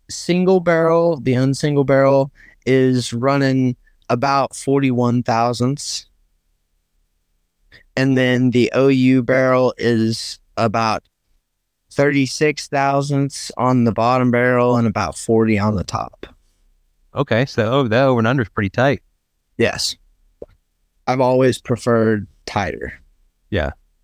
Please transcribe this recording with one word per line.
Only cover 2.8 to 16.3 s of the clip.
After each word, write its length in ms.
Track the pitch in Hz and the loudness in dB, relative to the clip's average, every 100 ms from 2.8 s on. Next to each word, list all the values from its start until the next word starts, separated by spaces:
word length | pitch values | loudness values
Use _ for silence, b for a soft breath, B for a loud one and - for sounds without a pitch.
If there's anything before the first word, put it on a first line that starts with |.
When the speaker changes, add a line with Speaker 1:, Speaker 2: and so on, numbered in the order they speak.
| 131 127 120 | 4 0 -2
Speaker 1:
running 640 | 117 131 139 135 131 127 123 _ _ - | -4 0 0 0 0 0 -4 _ _ -6
about 460 | 120 139 139 127 - | -2 0 0 -2 -4
forty-one 680 | - 139 139 123 120 120 | -2 0 0 0 0 0
thousandths. 840 | 120 113 117 117 123 143 - - - _ _ _ _ _ _ _ _ _ _ _ _ _ _ _ _ b _ - | 0 0 0 0 -4 -4 -8 -12 -14 _ _ _ _ _ _ _ _ _ _ _ _ _ _ _ _ b _ -4
And 180 | 135 127 | 0 2
then 360 | 127 123 127 | 2 2 2
the 200 | 120 113 | 2 2
O 140 | 123 135 | 2 2
U 360 | 135 127 131 | 4 4 2
barrel 500 | 120 131 131 127 127 - | 2 0 2 2 0 0
is 640 | 117 117 110 113 - - _ - | -2 0 0 -2 -10 -14 _ -4
about 480 | 113 113 113 101 - _ _ _ _ _ _ _ _ | -2 0 -2 -2 -8 _ _ _ _ _ _ _ _
thirty-six 800 | - 143 139 131 - 151 147 - | -2 0 2 -2 0 -2 -2 -6
thousandths 800 | 143 139 139 143 139 139 - - - | -2 0 0 0 -2 -2 -6 -12 -2
on 260 | 127 127 | 0 2
the 80 | 117 | 2
bottom 400 | 104 113 127 123 | 2 0 2 2
barrel 460 | 120 123 123 123 123 | 2 2 2 2 2
and 100 | 117 | 0
about 300 | 107 90 - | -2 -6 -6
forty 400 | - 113 110 104 | 0 2 2 2
on 160 | 107 101 | 0 -2
the 80 | |
top. 440 | 80 - - _ - | -4 -6 -8 _ -20